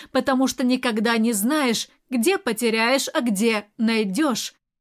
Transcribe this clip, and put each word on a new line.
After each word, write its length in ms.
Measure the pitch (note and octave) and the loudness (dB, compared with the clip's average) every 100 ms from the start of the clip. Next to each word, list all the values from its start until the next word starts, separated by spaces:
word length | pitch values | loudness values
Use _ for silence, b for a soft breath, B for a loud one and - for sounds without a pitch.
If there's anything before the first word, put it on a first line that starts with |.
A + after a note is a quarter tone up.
| B | B
потому 360 | C4 C4 B3+ C4 | -2 0 2 0
что 180 | - | 0
никогда 540 | B3 B3+ B3+ A3+ A3+ A#3 | 0 0 0 0 0 2
не 160 | A3+ | 0
знаешь, 540 | G#3 A3 D4+ C4 A3 - b - | 0 0 0 0 -2 -6 b -6
где 300 | B3+ A3+ G4 | -2 0 0
потеряешь, 680 | B3+ A3 A#3 A3+ A3+ C4+ - | -2 -2 0 0 2 0 0
а 80 | D#4+ | -2
где 460 | A#3+ F#3+ A3+ G#3+ G#3 - | -2 0 0 0 -4 -2
найдешь. 800 | A3+ A3+ G#3 F#3 D#4 A3+ - - _ _ | 0 0 0 0 0 -2 -6 -14 _ _